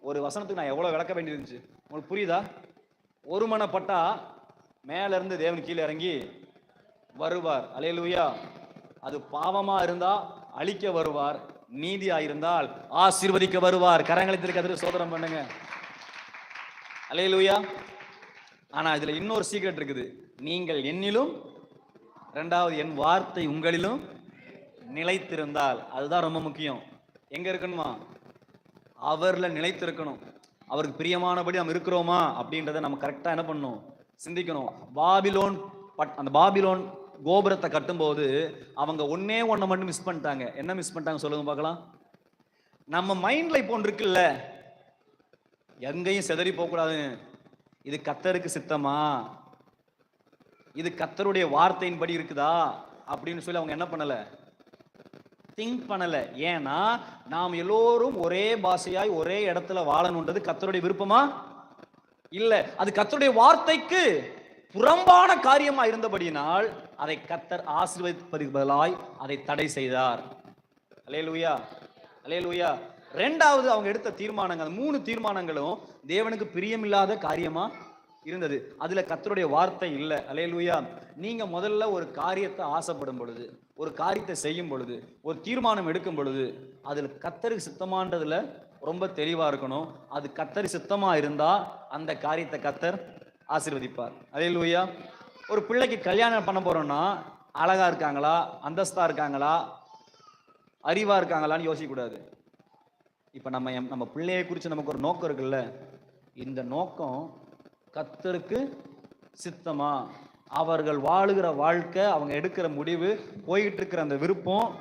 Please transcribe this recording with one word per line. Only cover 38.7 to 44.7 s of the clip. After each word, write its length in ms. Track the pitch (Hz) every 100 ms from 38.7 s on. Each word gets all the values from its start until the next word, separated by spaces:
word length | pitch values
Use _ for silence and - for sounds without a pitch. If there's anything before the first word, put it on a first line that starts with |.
| -
அவங்க 280 | 147 156
ஒண்ணே 360 | 147 165 196 220
ஒண்ணை 260 | 233 214 196
மட்டும் 180 | 185 190
மிஸ் 240 | 170 -
பண்ணிட்டாங்க. 460 | 170 147 139 123 -
என்ன 180 | 151
மிஸ் 240 | 190 170 170
பண்ணிட்டாங்க 180 | 156 156
சொல்லுங்க 300 | 147 151 147
பார்க்கலாம். 540 | 143 156 170 - - _ _ _ _ _ _ _ _ -
நம்ம 280 | 160 190 190
மைண்ட்ல 400 | 185 285 330 302
இப்போ 220 | 196 226
ஒண்ணு 40 |
இருக்குல்ல, 580 | 208 208 214 185 175 135 - - -